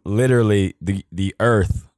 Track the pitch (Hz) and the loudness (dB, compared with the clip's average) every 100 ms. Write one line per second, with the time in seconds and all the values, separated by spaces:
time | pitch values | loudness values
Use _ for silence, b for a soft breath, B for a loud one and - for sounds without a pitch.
0 | - 104 127 123 107 101 95 - 85 98 | -6 -2 2 2 2 2 0 -4 -6 -6
1 | - 85 98 - 117 110 92 - - | -8 -6 -6 -2 0 2 0 -4 -12